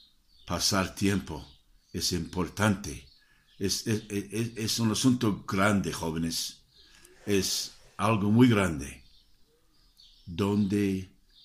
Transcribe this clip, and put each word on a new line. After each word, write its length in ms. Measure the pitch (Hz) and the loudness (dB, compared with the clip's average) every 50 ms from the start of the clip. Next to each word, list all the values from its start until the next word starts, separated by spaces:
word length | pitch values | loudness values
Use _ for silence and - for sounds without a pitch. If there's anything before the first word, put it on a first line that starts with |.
| _ _ _ _ _ _ _ _ - | _ _ _ _ _ _ _ _ -10
pasar 480 | - 90 87 - - 104 98 92 85 - | -6 -4 -2 0 0 0 0 -2 -2 -2
tiempo, 500 | - 101 98 101 95 - - 82 69 69 - - - _ _ _ _ _ _ - | 0 0 2 2 0 -2 -6 -10 -12 -14 -16 -20 -20 _ _ _ _ _ _ -8
es 200 | 90 82 - 92 | -6 -4 -2 -2
importante. 960 | 87 82 - - 92 87 76 - - 101 110 98 92 - 82 69 - - - _ _ _ _ _ _ _ _ _ - | -4 -4 -4 -4 -4 -4 -4 -2 0 2 2 2 0 -2 -8 -12 -12 -16 -20 _ _ _ _ _ _ _ _ _ -6
Es, 300 | 98 95 95 - - 120 | -4 -4 -4 -4 -2 -2
es, 160 | 110 104 - - | -4 -4 -4 -6
es, 480 | 104 101 95 - - 110 117 113 113 | -8 -8 -8 -6 -6 -6 -6 -4 -6
es 220 | - 110 107 - - | -6 -4 -4 -2 0
un 140 | 117 110 107 | 0 0 0
asunto 520 | - - 131 120 123 - 107 98 - - | 2 4 2 4 4 2 0 0 -2 -4
grande, 460 | - 101 95 95 107 104 98 80 82 76 | -4 0 2 4 4 4 2 2 0 -4
jóvenes. 720 | - - 82 80 82 82 82 80 - - - - - _ _ _ - - - - - - - - - - | -4 -4 -4 -2 -2 -2 -2 -4 -4 -6 -8 -10 -14 _ _ _ -20 -20 -20 -20 -20 -20 -20 -20 -12 -4
Es 460 | - 101 98 92 - - - - - - - - - _ | 0 0 2 2 0 -2 -4 -6 -8 -12 -18 -20 -18 _
algo 340 | - 98 107 113 101 98 104 | -2 0 2 2 2 2 4
muy 180 | 107 117 127 127 | 6 8 8 8
grande. 540 | 113 104 98 90 80 71 65 67 - - - - - - _ _ _ _ - _ _ _ _ _ _ _ _ _ _ _ - - - _ _ | 8 4 2 2 0 -4 -6 -10 -12 -18 -20 -20 -20 -20 _ _ _ _ -20 _ _ _ _ _ _ _ _ _ _ _ -20 -20 -20 _ _
¿Dónde 880 | - 87 82 104 101 104 104 104 95 104 101 101 98 95 95 92 - - _ _ _ _ - - | -10 -4 0 0 2 2 2 2 2 2 0 2 0 0 -2 -4 -10 -16 _ _ _ _ -20 -20